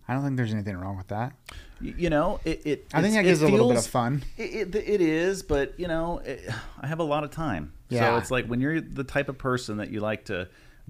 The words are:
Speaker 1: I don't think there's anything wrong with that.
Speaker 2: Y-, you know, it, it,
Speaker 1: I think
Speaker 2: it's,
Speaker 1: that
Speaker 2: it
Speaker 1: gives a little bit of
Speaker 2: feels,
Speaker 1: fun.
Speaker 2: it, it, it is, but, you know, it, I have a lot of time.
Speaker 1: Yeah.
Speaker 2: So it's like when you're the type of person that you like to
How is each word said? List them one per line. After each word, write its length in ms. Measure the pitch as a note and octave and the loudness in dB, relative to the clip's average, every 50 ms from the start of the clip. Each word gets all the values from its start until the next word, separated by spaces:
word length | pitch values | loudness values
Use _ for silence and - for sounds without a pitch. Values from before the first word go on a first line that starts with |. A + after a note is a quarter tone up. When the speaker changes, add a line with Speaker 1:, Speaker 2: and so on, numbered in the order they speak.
| - | -8
Speaker 1:
I 60 | - B2 | -4 -4
don't 100 | C3+ C#3+ | -2 -2
think 140 | C#3 C3 | -2 0
there's 160 | B2+ A#2+ G#2+ A2 | 0 0 0 0
anything 240 | G#2+ G2 G#2 F#2+ | -2 -2 -4 -6
wrong 180 | F2+ F#2 G2 G2 | -6 -6 -6 -6
with 100 | F#2+ F#2+ - | -8 -8 -6
that. 240 | G#2 G#2+ A#2+ C3+ - - _ - - - - - - - | -4 -4 -4 -6 -8 -12 _ -16 -16 -16 -16 -16 -12 -10
Speaker 2:
Y-, 120 | A#2+ - - | -10 -8 -4
you 120 | - E3+ E3 | -2 0 2
know, 300 | D#3 D3 E3 F#3+ G3+ - - | 4 4 2 2 0 -2 -2
it, 160 | E3 D#3 - - | -4 -4 -2 -2
it, 220 | D3+ C#3 - - - - | -2 -2 -2 -4 -2 0
Speaker 1:
I 80 | D#3 | 2
think 120 | E3+ G#3 A3 | 4 4 4
Speaker 2:
it's, 20 | |
Speaker 1:
that 40 | G#3+ | 6
Speaker 2:
it 40 | F#3 | 6
Speaker 1:
gives 140 | F3+ F3 D3+ | 6 6 8
a 60 | D3+ | 6
little 200 | - - - A#2 | 6 8 8 6
bit 100 | B2 B2 | 6 6
of 60 | A#2 A2 | 4 2
Speaker 2:
feels, 40 | |
Speaker 1:
fun. 360 | - - B2+ A#2 A#2+ C#3+ C#3 B2+ - - | 2 0 0 2 2 0 -2 -4 -6 -6
Speaker 2:
it, 360 | - A#3 - - - - F3+ F3+ | -6 -6 -4 -4 -4 -4 -2 -2
it, 20 | |
it 260 | G#3+ - - G#3 G3 | -2 0 2 2 4
is, 420 | F3 D#3 D#3 D#3+ E3+ F#3+ G3 F3+ - | 4 4 4 2 2 0 0 -2 -2
but, 340 | - D3+ C#3 C#3 C#3 - | 0 0 0 0 0 -4
you 100 | - F3+ | -6 -4
know, 320 | E3+ D#3+ E3 E3 E3+ E3+ - - | -2 -2 -2 -2 -2 -4 -4 -6
it, 260 | A#2+ C3+ F#2 F2 - A2+ A2+ - - - - | -8 -8 -8 -6 -6 -6 -6 -8 -12 -12 -8
I 80 | - | -6
have 120 | C#3 D#3+ D#3+ | -4 -2 -2
a 40 | E3+ | 0
lot 200 | D3 C#3+ D#3 D3+ | 0 0 0 -2
of 80 | C#3 | -4
time. 420 | - D#3 E3 C#3+ G2 D#2 D2 D2+ - - - - | -6 -4 -2 -2 -2 -2 -4 -8 -12 -16 -6 -2
Speaker 1:
Yeah. 100 | B2 A#2+ A2+ G#2+ A#2+ | 0 2 4 4 4
Speaker 2:
So 40 | |
it's 140 | A#2 - - | 2 0 0
like 140 | C3 B2 A#2 | 0 -2 0
when 140 | A2+ A#2+ B2 | 0 0 0
you're 180 | C3+ D3+ D#3+ D#3 | 0 0 0 -2
the 240 | - - - C3+ C#3 | -4 -4 -6 -8 -6
type 240 | - - C#3+ C#3 C#3+ | -2 -2 -2 -2 -2
of 80 | C3+ | -6
person 400 | - - C3 B2 B2 - - G#2+ | -4 -2 0 0 0 -2 -4 -6
that 140 | G#2+ G2+ - | -6 -6 -6
you 80 | - G#2 | -4 -4
like 260 | G#2 G#2+ A2 - - | -2 -2 -4 -4 -6
to 220 | - G2+ F2 F#2 - - - - - - - - - | -6 -4 -4 -6 -6 -10 -18 -20 -20 -20 -20 -14 -2